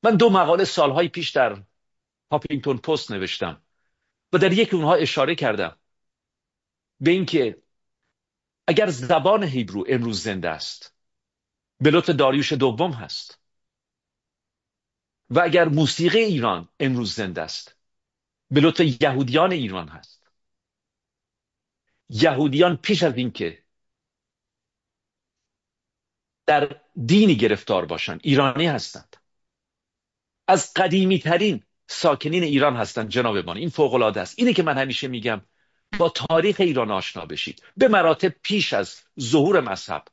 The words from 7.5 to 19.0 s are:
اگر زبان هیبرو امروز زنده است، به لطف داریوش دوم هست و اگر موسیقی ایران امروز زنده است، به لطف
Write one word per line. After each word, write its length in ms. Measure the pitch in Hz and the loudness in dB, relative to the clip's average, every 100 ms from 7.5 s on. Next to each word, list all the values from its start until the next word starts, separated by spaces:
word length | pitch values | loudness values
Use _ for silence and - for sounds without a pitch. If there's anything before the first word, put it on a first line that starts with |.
| - _ _ _ _ _ _ _ _ _ _ - | -4 _ _ _ _ _ _ _ _ _ _ 0
اگر 240 | 165 208 | 2 2
زبان 540 | 135 123 131 139 214 | -2 0 2 4 2
هیبرو 400 | 190 131 104 98 95 | 0 -4 -6 -6 -2
امروز 340 | 127 117 101 | -2 -2 -6
زنده 280 | 113 95 85 | -6 -6 -6
است، 460 | 80 - - - _ _ _ _ _ _ _ _ _ | -8 -12 -16 -20 _ _ _ _ _ _ _ _ _
به 100 | 139 | 4
لطف 200 | 160 170 | 4 2
داریوش 420 | 147 135 139 139 | 2 2 2 -2
دوم 400 | 147 131 110 180 | 0 0 0 -4
هست 480 | 127 95 - - _ _ _ _ _ _ _ _ _ _ _ _ _ _ _ _ _ _ _ _ | -4 -12 -14 -16 _ _ _ _ _ _ _ _ _ _ _ _ _ _ _ _ _ _ _ _
و 100 | 127 | 0
اگر 280 | 170 175 165 | 2 4 4
موسیقی 500 | 147 151 - 170 202 | 2 0 0 0 2
ایران 500 | 220 160 117 90 85 _ | 2 0 -2 -2 -6 _
امروز 340 | 139 123 110 | -4 -2 -4
زنده 280 | 101 98 85 | -6 -8 -8
است، 340 | 80 - - _ _ _ _ _ _ _ _ | -10 -12 -16 _ _ _ _ _ _ _ _
به 100 | 135 | 2
لطف 200 | 156 - 165 123 | 2 4 0 2